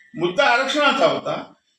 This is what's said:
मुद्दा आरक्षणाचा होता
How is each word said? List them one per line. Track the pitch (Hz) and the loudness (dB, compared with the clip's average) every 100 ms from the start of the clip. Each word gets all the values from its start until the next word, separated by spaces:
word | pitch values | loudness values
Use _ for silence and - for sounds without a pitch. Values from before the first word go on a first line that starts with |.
| _ - | _ -6
मुद्दा | 175 180 | -2 2
आरक्षणाचा | 208 240 269 294 277 - 156 | 2 2 0 0 0 2 2
होता | 135 - 147 - - _ | 0 -4 -8 -10 -20 _